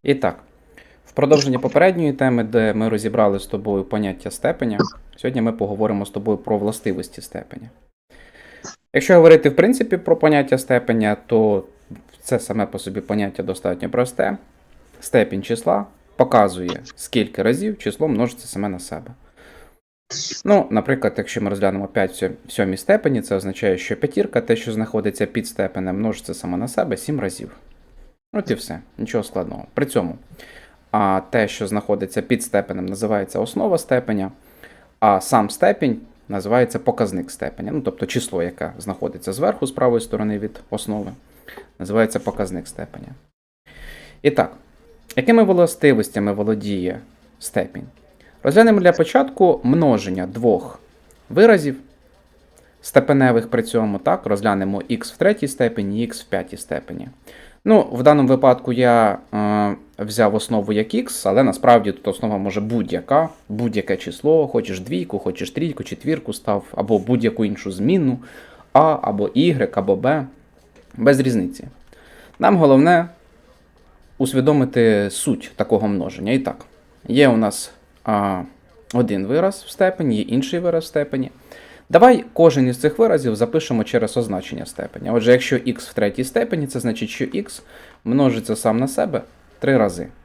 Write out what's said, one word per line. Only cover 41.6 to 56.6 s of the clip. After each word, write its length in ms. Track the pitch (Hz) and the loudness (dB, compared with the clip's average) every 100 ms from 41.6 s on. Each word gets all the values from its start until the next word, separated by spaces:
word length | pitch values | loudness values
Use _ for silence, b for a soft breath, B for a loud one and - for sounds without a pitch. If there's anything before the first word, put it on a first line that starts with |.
| B _ | B _
називається 420 | 92 107 110 104 | -4 0 0 0
показник 480 | 101 98 95 90 - | -6 -6 -6 -8 -12
степеня. 400 | - - - - 131 _ _ _ _ B B B B B B | -14 -14 -16 -18 -20 _ _ _ _ B B B B B B
І 80 | 143 | 0
так, 220 | - 82 - _ _ _ _ _ - | 0 -2 -6 _ _ _ _ _ -2
якими 260 | 127 233 | 4 4
властивостями 880 | 226 180 170 - 147 117 98 107 101 | 4 4 2 4 2 4 0 -2 -2
володіє 680 | 101 104 104 101 95 90 110 - _ _ _ | -2 -2 -2 -4 -4 -4 -6 -14 _ _ _
степінь? 480 | - 104 87 - - _ _ _ b b | -6 -6 -6 -10 -16 _ _ _ b b
Розглянемо 380 | 135 175 226 208 | 2 6 6 6
для 120 | 175 | 4
початку 680 | 175 160 262 269 - 180 151 | 4 2 2 0 2 2 4
множення 640 | 120 156 151 107 95 92 95 | 2 2 4 2 -2 -6 -6
двох 540 | 113 117 92 - - _ _ _ _ _ | 0 2 2 -2 -18 _ _ _ _ _
виразів 480 | 123 226 202 147 135 - _ _ _ _ _ _ _ b b | 4 6 6 2 -8 -14 _ _ _ _ _ _ _ b b
степеневих 680 | - 139 135 139 131 117 113 | 2 2 4 4 4 2 0
при 120 | 120 | -4
цьому, 360 | 113 117 107 98 | 0 -2 -2 -2
так, 280 | - 185 - | -2 -2 0
розглянемо 560 | 98 107 98 98 98 - | -2 0 0 -2 -4 -4
ікс 240 | 113 - | -6 -6
в 40 | - | 0
третій 320 | 190 214 143 | 0 2 -4
степені 520 | - 117 117 98 104 | -2 -2 -2 -4 -4
і 40 | |
ікс 180 | 117 - | -4 -8
в 20 | |
п'ятій 320 | - 98 90 | -6 -6 -6
степені. 520 | - | -14